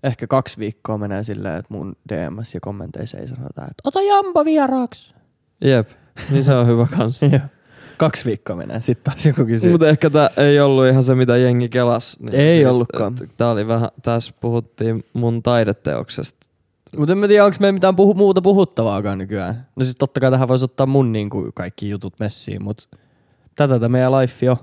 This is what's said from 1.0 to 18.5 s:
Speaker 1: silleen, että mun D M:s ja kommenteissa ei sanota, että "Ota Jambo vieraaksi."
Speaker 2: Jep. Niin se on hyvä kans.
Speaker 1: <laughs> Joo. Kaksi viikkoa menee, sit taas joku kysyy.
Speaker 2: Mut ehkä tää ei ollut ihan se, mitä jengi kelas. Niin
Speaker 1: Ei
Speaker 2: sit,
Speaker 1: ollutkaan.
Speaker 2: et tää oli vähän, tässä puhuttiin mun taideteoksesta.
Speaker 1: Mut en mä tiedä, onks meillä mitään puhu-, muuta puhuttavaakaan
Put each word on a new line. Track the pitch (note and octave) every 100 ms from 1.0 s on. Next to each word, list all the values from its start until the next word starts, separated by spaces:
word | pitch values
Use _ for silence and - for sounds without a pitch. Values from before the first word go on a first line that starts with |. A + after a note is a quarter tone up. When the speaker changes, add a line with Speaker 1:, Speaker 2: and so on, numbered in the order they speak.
| G#2 G2
Speaker 1:
silleen, | A2 G2+ G2 E2
että | -
mun | G#2 F2 - -
D | F#2+ E2
M:s | F#2 A2+
ja | -
kommenteissa | - G2+ F2+ - A#2 -
ei | -
sanota, | B2 C3 -
että | C#3 -
"Ota | - F#4+
Jambo | G4+ G4+ G4 F4
vieraaksi." | D4+ D#4 C4+ C4 B3 - _ _ _ _ _ _
Speaker 2:
Jep. | C3 C3 A2 _ _ - -
Niin | D3
se | C3+
on | C3 A#2+
hyvä | A#2 A#2 D#3+
kans. | A2+ B2+
Speaker 1:
<laughs> | D3
Joo. | C3+ C#3 _ _ _ - -
Kaksi | D#3 -
viikkoa | B2+ G#2 - F2
menee, | G#1+ G2+
sit | A2+ A#2+
taas | - - D#3
joku | C3+
kysyy. | A#2+ A#2 C#3+
Speaker 2:
Mut | F3
ehkä | D#3 D3+ E3
tää | D3+ C#3+ -
ei | C#3+ C#3+
ollut | C#3+ C3+ C3
ihan | C3
se, | B2+
mitä | B2+ B2+ A#2+
jengi | B2+ B2 A#2+
kelas. | B2 A#2+ A#2 - -
Niin | A#2
Speaker 1:
Ei | B2 D3 E3+
Speaker 2:
sit, | C3+
Speaker 1:
ollutkaan. | B2 A#2+ - G#2 B2
Speaker 2:
et | - _
tää | A#2
oli | A2 G#2+
vähän, | A2+ A#2 -
tässä | - A#2 A2+ -
puhuttiin | A#2 A#2 A2+ _ A2+ A2+ -
mun | A#2 A#2 A#2
taideteoksesta. | A#2 A#2+ G#2+ G2+ - C2 - - - _ _ _ _ _ _ -
Speaker 1:
Mut | D3
en | F#3+
mä | G3+
tiedä, | G#3
onks | G3+ -
meillä | G3+
mitään | G3 F#3 F#3
puhu-, | G3
muuta | G3 G3+ F#3+
puhuttavaakaan | F#3